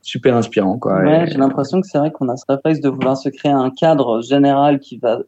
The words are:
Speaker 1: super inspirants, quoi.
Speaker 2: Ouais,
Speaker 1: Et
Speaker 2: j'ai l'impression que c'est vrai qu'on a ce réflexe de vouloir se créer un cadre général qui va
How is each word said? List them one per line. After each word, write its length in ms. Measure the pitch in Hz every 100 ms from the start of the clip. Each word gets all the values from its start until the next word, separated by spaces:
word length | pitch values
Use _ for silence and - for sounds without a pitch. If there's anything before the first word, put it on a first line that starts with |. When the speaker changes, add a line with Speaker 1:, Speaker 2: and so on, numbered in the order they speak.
Speaker 1:
super 360 | - 127 131 120
inspirants, 420 | 107 - 98 -
quoi. 220 | 104 95
Speaker 2:
Ouais, 220 | 95 160
Speaker 1:
Et 20 | 170
Speaker 2:
j'ai 80 | 135
l'impression 420 | 135 139 131 185
que 60 | 185
c'est 120 | 147
vrai 120 | 151
qu'on 180 | 151 127
a 80 | 139
ce 80 | -
réflexe 320 | 135 160 151
de 80 | 139
vouloir 280 | 131 127 135
se 120 | 143
créer 240 | - 147
un 180 | 139 131
cadre 500 | 131 165 156 120 113
général 560 | 120 143 139 139 143 139
qui 180 | - 120
va 200 | 120 113